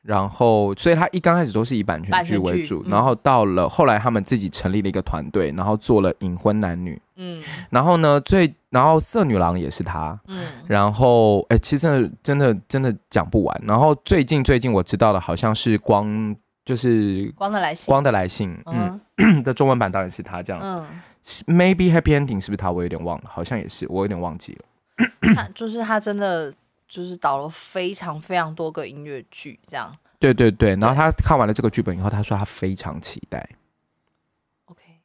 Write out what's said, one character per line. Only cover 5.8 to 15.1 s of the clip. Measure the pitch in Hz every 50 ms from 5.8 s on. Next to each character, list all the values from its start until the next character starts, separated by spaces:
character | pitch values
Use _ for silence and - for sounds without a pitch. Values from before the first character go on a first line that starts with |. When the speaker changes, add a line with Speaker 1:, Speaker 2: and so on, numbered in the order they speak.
| - - 120 107
Speaker 1:
了 | 95 90 - _
隐 | 98 92 87
婚 | 87 - 107 104 107
男 | 104 87 87 90 90
女。 | 87 65 - _ _ _
Speaker 2:
嗯。 | 185 185 180 170 160 156 156 156 175 180 -
Speaker 1:
然 | - 123 135
后 | 175 175
呢， | 165 160 147 143 143
最， | 139 - 190 190 175 151 - _ _ _
然 | - 127 131
后 | 156 160 160
色 | 156 - - 233 190
女 | 139 110
郎 | 95 87 85 87
也 | 90 80 67
是 | - - 85
他。 | 82 - 80 78 78 85 104 _
Speaker 2:
嗯。 | - 190 185 - - - - -
Speaker 1:
然 | - 107 101 101 104
后， | 104 110 135 123 120 117 113 107 104 98 - _
哎， | 117 113
其 | - - 147
实 | 139
真 | 156 160 143 131
的， | 117 82 - _ _
真 | - 143 143
的， | 143 123 110 95 -
真 | _ - 135
的 | 135 127 107 - _ _
讲 | - 101 82 87
不 | - 110 90
完。 | - - - -
然 | - 107 117
后 | 143 156 147 - _
最 | - 196 170 135
近， | 117 160 143 127
最 | 143 139 123
近 | 117 127 110
我 | 95
知 | 87 - -
道 | 98 117 107